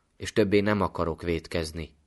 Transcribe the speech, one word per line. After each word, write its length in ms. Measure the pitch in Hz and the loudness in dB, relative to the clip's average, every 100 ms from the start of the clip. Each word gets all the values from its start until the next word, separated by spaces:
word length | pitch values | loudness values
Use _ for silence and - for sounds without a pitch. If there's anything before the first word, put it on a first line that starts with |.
| _ - | _ -14
és 160 | 101 | -4
többé 260 | - 101 104 | 2 4 4
nem 220 | 101 104 | 4 2
akarok 400 | 90 - 82 78 | 0 0 -2 -2
vétkezni. 680 | 85 82 - 87 82 82 76 _ | -2 -2 -2 -4 -4 -6 -12 _